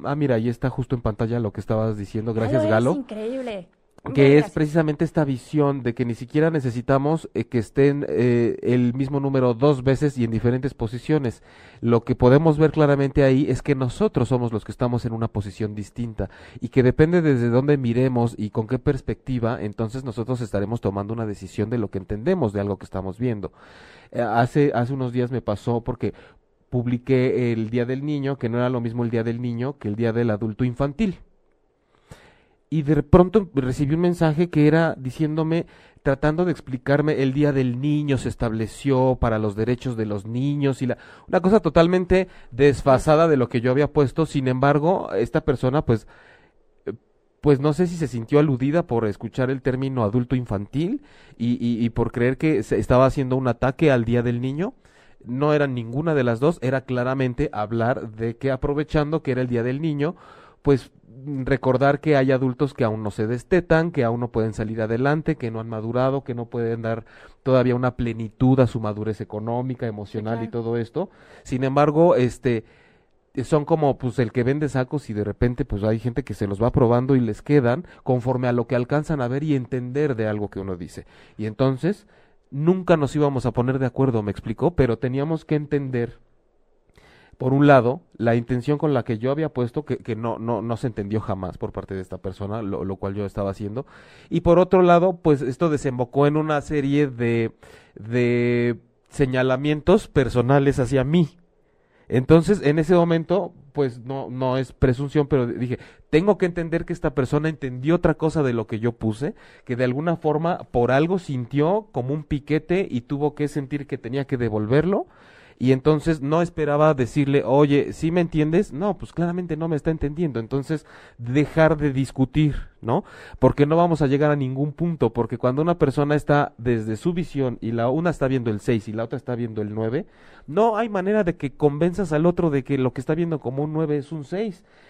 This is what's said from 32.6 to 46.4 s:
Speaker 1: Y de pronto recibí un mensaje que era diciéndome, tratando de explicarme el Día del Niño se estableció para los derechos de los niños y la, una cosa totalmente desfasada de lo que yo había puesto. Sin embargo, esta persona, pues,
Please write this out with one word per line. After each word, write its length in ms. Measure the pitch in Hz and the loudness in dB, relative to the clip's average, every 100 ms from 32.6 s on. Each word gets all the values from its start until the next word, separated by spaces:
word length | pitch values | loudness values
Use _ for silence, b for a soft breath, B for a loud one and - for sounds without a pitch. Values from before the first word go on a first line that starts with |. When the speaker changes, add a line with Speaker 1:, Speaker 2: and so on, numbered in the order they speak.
| _ | _
Speaker 1:
Y 120 | 160 | -4
de 200 | 143 147 | 0 0
pronto 460 | - 180 180 214 185 | 6 6 6 2 0
recibí 400 | 139 127 127 139 | -2 -2 -2 -2
un 80 | 160 | 0
mensaje 480 | 175 170 160 147 175 | 0 2 0 2 0
que 160 | 151 147 | 4 4
era 260 | 160 165 - | 4 2 -2
diciéndome, 640 | 127 - 151 156 160 165 - b b b | -8 -4 -4 -2 -2 -2 -4 b b b
tratando 420 | 147 135 151 156 | -2 0 0 2
de 80 | 180 | 0
explicarme 680 | - - 127 - 143 147 120 | -2 -6 -8 0 2 2 2
el 100 | 135 | 0
Día 200 | 139 147 | 2 2
del 280 | 135 127 120 | 2 0 0
Niño 380 | 147 147 147 127 | 0 0 0 0
se 100 | 123 | -2
estableció 880 | - 120 110 110 - 139 127 131 127 | -4 -4 -2 -4 -4 0 2 2 2
para 200 | 120 107 | 0 0
los 180 | 107 101 | -2 -2
derechos 400 | 113 123 135 113 | -2 -2 -4 -4
de 80 | |
los 220 | 107 104 107 | -4 -4 -6
niños 560 | 120 143 143 139 127 | -4 -2 0 0 0
y 40 | 123 | -4
la, 120 | 113 B B B | -6 B B B
una 120 | 185 | 0
cosa 200 | 180 214 | 4 4
totalmente 680 | 170 170 170 185 180 185 185 B B | 4 4 4 2 2 2 0 B B
desfasada 760 | 120 143 131 143 131 151 151 165 | 2 4 4 4 4 4 4 4
de 120 | 139 | 4
lo 100 | 120 | 2
que 140 | 123 | 0
yo 80 | 123 | 0
había 200 | 131 143 | 2 2
puesto. 360 | 156 135 - 156 | 2 0 0 -2
Sin 220 | 143 127 | 0 0
embargo, 600 | 127 143 147 156 190 - | 2 2 4 2 0 -2
esta 320 | 95 117 156 156 | -2 0 0 0
persona, 400 | 131 127 147 - | 0 0 0 0
pues, 200 | 113 - b b b | 0 -2 b b b